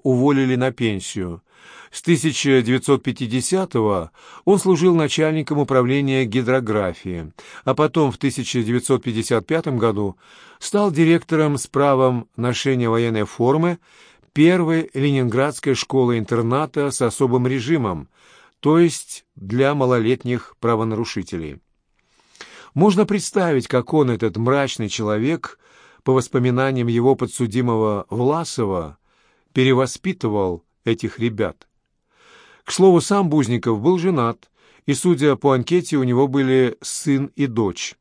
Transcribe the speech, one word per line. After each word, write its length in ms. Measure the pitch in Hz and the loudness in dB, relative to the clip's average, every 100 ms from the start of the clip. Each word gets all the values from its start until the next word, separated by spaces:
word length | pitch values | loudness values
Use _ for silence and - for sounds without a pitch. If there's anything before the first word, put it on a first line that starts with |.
уволили 520 | 139 127 135 139 131 127 | 0 2 2 2 2 0
на 160 | 127 | -2
пенсию. 680 | 127 117 98 - - 90 85 _ _ - - - | -2 -4 -4 -8 -8 -8 -10 _ _ -20 -20 -20
С 100 | - | -10
тысяча 600 | - 165 156 131 143 135 | 0 0 0 -2 2 2
девятьсот 420 | 117 127 - 135 | 4 -2 0 0
пятидесятого 1080 | - 120 123 123 123 185 185 123 107 98 80 _ - - | 0 -6 -4 -4 -2 -2 -2 -2 0 -2 -6 _ -20 -6
он 160 | - 196 | 2 2
служил 360 | 180 175 180 170 | 4 2 4 4
начальником 640 | 151 - 156 160 147 147 | 2 0 0 0 -2 -2
управления 680 | 139 135 123 139 139 131 127 | 2 2 2 0 0 0 0
гидрографии, 1040 | 113 120 131 117 107 95 87 95 87 78 - - - | -2 0 0 0 -2 -2 -6 -8 -10 -10 -16 -20 -10
а 100 | - | -4
потом 380 | 131 151 165 143 | 0 0 2 0
в 60 | - | 0
тысяча 440 | 139 120 120 127 | -4 -4 -4 -2
девятьсот 400 | 110 123 123 131 | 0 -2 0 -2
пятьдесят 440 | 123 110 113 117 - | 0 -6 -2 -2 0
пятом 300 | 160 160 123 | -4 -2 -2
году 400 | 113 101 101 90 _ - - - | 0 -2 -4 -8 _ -20 -20 -16
стал 320 | - 202 208 | -4 0 0
директором 680 | 151 165 165 - 160 151 139 | 2 4 4 2 0 0 0
с 100 | - | -4
правом 600 | 135 143 131 131 123 110 - | 0 2 4 2 0 -6 -4
ношения 540 | 120 117 139 127 120 | -4 -2 -2 0 2
военной 340 | 117 117 110 | 0 0 -2
формы 560 | 104 - 120 151 170 175 _ _ - _ _ | -4 0 2 2 0 -2 _ _ -20 _ _
первой 560 | - 156 180 165 165 156 | 2 4 4 2 0 -2
ленинградской 800 | 131 143 135 123 117 139 143 147 | -2 0 0 0 0 -2 -2 -2
школы-интерната 1160 | 127 - 135 123 117 107 120 113 131 151 151 143 | -2 0 0 2 0 0 -2 0 -2 -2 -2 -4
с 100 | 127 | -2
особым 460 | 120 - 135 123 123 | -4 0 0 2 0
режимом, 640 | 131 117 160 113 85 - _ _ _ _ _ | -2 -2 -2 -2 -6 -10 _ _ _ _ _
то 200 | 143 160 | 2 4
есть 460 | 170 - - - _ - | 4 0 -12 -20 _ -18
для 380 | 95 117 135 | -6 0 0
малолетних 840 | 147 127 123 110 127 123 120 - _ | 2 2 2 2 0 -2 -6 -6 _
правонарушителей. 1000 | 117 113 113 110 117 - 90 90 80 67 _ _ _ _ _ _ _ _ - - - | -2 0 -2 -4 -4 -6 -8 -8 -10 -14 _ _ _ _ _ _ _ _ -20 -20 -8
Можно 320 | - 196 185 214 | 2 2 4 2
представить, 600 | 202 - 208 175 139 120 | 0 -2 -2 0 0 0
как 260 | 127 120 | -2 0
он, 160 | 156 135 | 0 2
этот 260 | 113 113 92 | 0 -2 -2
мрачный 520 | 117 139 135 - 107 | 0 0 0 -4 -8
человек, 680 | - 107 107 120 165 - - _ _ _ _ | -4 -2 -2 -2 -2 -6 -16 _ _ _ _
по 80 | - | 0
воспоминаниям 760 | 131 123 131 123 123 135 131 117 | 0 0 0 0 0 0 0 0
его 280 | 117 123 135 | 2 2 2
подсудимого 920 | 127 - 120 110 123 113 107 101 - | -2 -4 -2 0 0 0 0 -2 -6
Власова, 880 | 107 123 156 165 - 107 92 78 73 _ _ _ _ _ | -2 -2 -2 -4 -4 -4 -4 -6 -14 _ _ _ _ _
перевоспитывал 1120 | - 131 127 131 - 190 185 113 104 95 85 - _ | 0 2 2 0 -4 -8 -4 -4 -2 -2 -4 -12 _
этих 360 | - 113 107 - | -4 -2 -4 -4
ребят. 480 | 117 107 98 - _ _ _ _ _ _ _ - - _ | -6 -4 -6 -6 _ _ _ _ _ _ _ -20 -20 _
К 80 | - | -12
слову, 280 | - 190 175 | 2 6 6
сам 300 | - 202 180 | 2 0 2
Бузников 500 | 151 117 120 120 107 | 0 0 0 0 0
был 200 | 123 185 | 0 0
женат, 500 | 175 165 117 117 _ _ _ _ - | 0 0 -2 -4 _ _ _ _ -4
и, 80 | 135 | -2
судя 400 | 180 160 147 135 | 0 2 2 2
по 160 | 143 | 2
анкете, 460 | 131 120 180 - 151 | 0 2 -2 0 -2
у 60 | |
него 240 | 127 123 139 | 0 2 2
были 500 | 135 131 131 127 - | 2 2 2 2 -2
сын 500 | - - - 135 139 - | -12 -8 -2 -2 -2 -4
и 100 | 139 | -4
дочь. 480 | 113 104 87 - - | 0 -2 -4 -10 -14